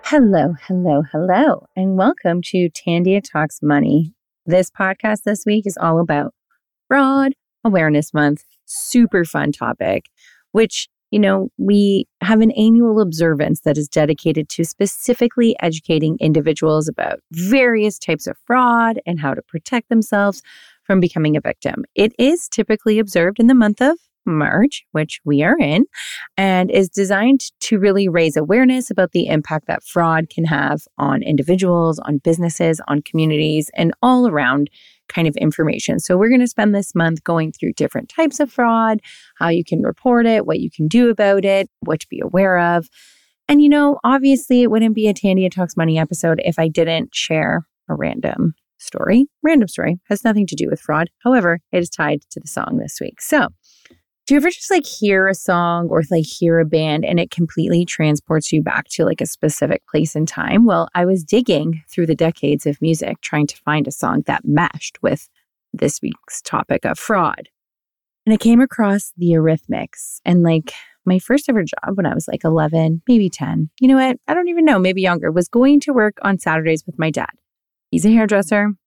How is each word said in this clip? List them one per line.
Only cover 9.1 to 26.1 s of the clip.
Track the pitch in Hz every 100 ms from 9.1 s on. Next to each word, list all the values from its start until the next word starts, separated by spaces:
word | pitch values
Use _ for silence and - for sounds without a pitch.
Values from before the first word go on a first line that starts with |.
| 190 165
fun | 156 139
topic, | 147 117 117 - 95 _ _ _ _ _
which, | 214 220 - - _ _
you | 208
know, | 196 196 190 -
we | 190 202 202 196 - _
have | 180 220
an | 220
annual | - 220 226 233 214
observance | 196 160 165 147 151 -
that | - 147
is | 147
dedicated | - 151 156 165 156 151
to | -
specifically | 165 - 196 - - 240 240 - 233 -
educating | 175 160 - 160 156 160
individuals | 160 156 147 147 156 156 156
about | - - - _
various | 160 180 269 247 226 214 -
types | - 156 -
of | - _
fraud | 247 247 233 226 226 -
and | 170
how | 147
to | -
protect | - 165 - 247 -
themselves | 226 214 208 202 196 _ - - _
from | _ 190
becoming | 175 - 151 151
a |
victim. | - - - - - -
It | 214 -
is | 254 349 -
typically | - 208 214 - 214
observed | 208 180 170 208
in | 233
the |
month | 254 214 214
of | 262 339 _ _ -
March, | 160 147 156 262 - _
which | 156 160 -
we | - 143
are | 156 311
in, | 170 160 294 - -